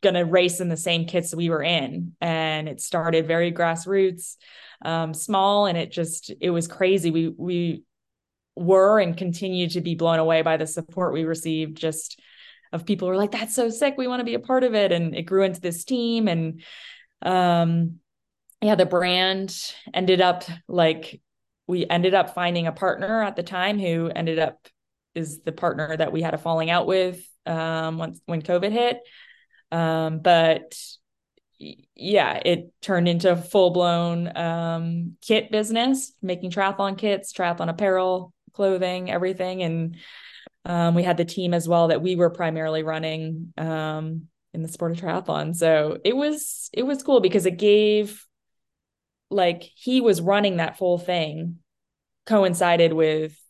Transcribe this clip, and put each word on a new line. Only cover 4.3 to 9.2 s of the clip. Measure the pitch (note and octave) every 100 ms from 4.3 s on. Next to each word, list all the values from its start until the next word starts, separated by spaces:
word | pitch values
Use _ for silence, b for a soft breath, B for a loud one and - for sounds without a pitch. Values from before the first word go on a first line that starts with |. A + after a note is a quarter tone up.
| - B B B B
um, | - E3 D#3+
small, | D#3 - G#3 F#3+ G3+ G3+
and | E3+
it | D#3
just, | - E3 - - -
it | F3+
was | E3+ E3+
crazy. | - F#3 G3 E3+
We, | E3 E3
we | E3 F3 F3 E3+ - - _ _ _ _ _ _
were | - F3 F#3+ F#3+ G#3+
and | F#3
continue | E3